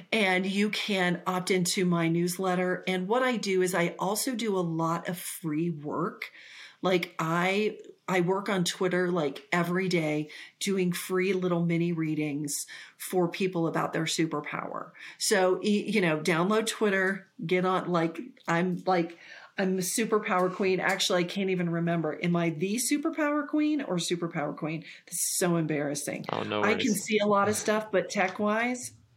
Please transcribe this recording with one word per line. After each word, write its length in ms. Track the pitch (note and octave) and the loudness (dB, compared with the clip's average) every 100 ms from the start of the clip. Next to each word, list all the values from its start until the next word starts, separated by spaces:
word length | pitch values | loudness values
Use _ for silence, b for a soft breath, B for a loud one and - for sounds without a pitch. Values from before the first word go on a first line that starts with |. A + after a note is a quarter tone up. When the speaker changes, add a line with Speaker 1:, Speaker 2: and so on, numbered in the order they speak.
| B | B
Speaker 1:
And 340 | A3 G3 F#3 F#3+ | 0 2 2 2
you 240 | G3 G#3+ | 0 0
can 520 | G#3 - F#3+ F3+ F3 - | 0 -2 0 2 0 -2
opt 240 | F#3 F3+ | -2 2
into 340 | F#3 F3 - | 2 2 2
my 220 | F3+ E3+ E3 | 2 2 2
newsletter. 760 | E3+ F3 F3 F#3+ F3+ F3+ F3+ - | 2 0 0 0 2 0 -2 -2
And 220 | F#3 F#3 | -2 0
what 160 | B3 | 2
I 120 | C4 A#3 | 2 0
do 260 | G3+ F#3 | 0 2
is 120 | F3+ | 2
I 220 | F3 F3 F3 | 2 0 0
also 380 | F3+ G#3+ - A#3 | -2 -2 -2 -4
do 200 | A3+ F#3+ | -2 0
a 40 | |
lot 480 | F3 D#3+ E3 E3+ - | 0 0 0 -2 -4
of 100 | F3 | -8
free 520 | - - E3 D3+ F3 | -8 -8 -6 -2 -2
work. 600 | D3 C#3+ A2+ F#3+ - - B B B B B | -4 -6 -4 -4 -6 -14 B B B B B
Like, 360 | F3+ F#3 F3 - | 0 0 0 -4
I, 600 | D#3+ E3+ F3+ G3 G#3+ - - - - | 0 2 2 2 0 -4 -14 -16 -2
I 140 | F#3 | 2
work 280 | E3+ G3 G3+ | 2 0 0
on 140 | F#3+ | 0
Twitter, 480 | F3 - F#3 F3+ F3+ | 0 0 0 2 2
like, 380 | F3+ D3 C#3 - | 0 0 -4 -2
every 380 | F3 E3+ F3+ F#3 | 0 0 0 0
day 400 | F3 D#3 D3+ D3+ B B B | 0 0 -2 -4 B B B
doing 320 | G3+ F#3+ F3+ | -2 0 0
free 400 | F3 - F#3 F#3 | -2 -2 0 2
little 340 | F#3+ F3+ E3+ E3+ | 0 0 2 2
mini 240 | E3 E3+ | 2 0
readings 720 | E3 D#3 D3+ D3+ C#3+ D3 - - B B B | 0 0 0 -2 -2 -4 -6 -8 B B B
for 300 | - F#3 E3+ | -2 0 0
people 400 | - F#3+ F3+ D#3+ | 0 -2 2 0
about 260 | D#3 D3+ | 0 -2
their 120 | D#3 | -2
superpower. 880 | D#3+ - D#3+ D3+ D3+ - - - - B B B | -2 0 0 -2 -6 -8 -6 -8 -10 B B B
So, 360 | - G#3 F#3 | 0 4 4
y-, 320 | F#3 G#3+ G#3 - | 4 2 2 2
you 120 | G#3 | 2
know, 180 | F3 D#3 | 2 2
download 500 | D#3 E3 F3+ G#3+ A3 | 2 2 4 2 0
Twitter, 580 | - G#3+ F#3+ F#3+ G3 - - | 0 0 2 0 -2 -10 -10
get 200 | E3 F3+ | 0 2
on, 260 | F#3 F#3 F3+ | 2 0 0
like, 300 | F3 E3+ - - - - | 0 0 -2 -12 -10 0
I'm, 340 | E3+ F3+ F3 - | 2 2 0 2
like, 320 | F#3 E3+ - B B B - | 2 2 -4 B B B -2
I'm 180 | F#3+ F#3+ | 0 0
a 40 | |
superpower 720 | F3+ B3 A3 G#3+ G3+ F#3 F3+ | 0 -2 2 0 2 2 2
queen. 240 | F#3 F#3+ F#3 | 2 0 2
Actually, 440 | - F#3 - F3+ | 2 0 2 2
I 20 | |
can't 260 | F3 G3+ F#3+ | 2 0 0
even 180 | F3+ E3+ | 0 0
remember. 480 | E3 E3+ E3+ D#3 - | 0 0 0 0 -2
Am 140 | F3 F3 | 0 2
I 140 | E3+ | 2
the 260 | D3+ F#3+ A3+ | 0 -2 0
superpower 680 | - D4 D#4 - D4 D4 | 0 0 0 0 0 0
queen 380 | D4 D4+ D4+ D4+ | 0 0 2 0
or 140 | - F3+ | 0 -2
superpower 600 | E3 E3+ E3+ E3 D3+ - | -2 -2 -2 -4 -4 -4
queen? 280 | D#3 D#3+ B B - | -6 -6 B B -12
This 100 | F3 | -6
is 200 | - - | -4 0
so 200 | F3+ E3+ | 2 2
embarrassing. 680 | D#3 D3+ C#3+ C#3+ - - - | 2 0 -2 -4 -4 -6 -4
Speaker 2:
Oh, 140 | - | -4
no 160 | G#2 G#3+ | 0 0
Speaker 1:
I 140 | G#3 | 2
can 120 | A3 A#3 | 2 2
Speaker 2:
worries. 160 | G#3 | 0
Speaker 1:
see 160 | - G#3+ | 0 0
a 80 | G#3 | 4
lot 220 | G3+ G3+ | 4 4
of 80 | G#3+ | 0
stuff, 340 | - G#3+ G#3+ | 0 0 2
but 180 | F#3+ F3 | 0 0
tech-wise, 840 | G3+ F#3+ F#3+ G#3 A3 A#3+ B3 - - _ | 0 0 0 0 0 0 -4 -8 -16 _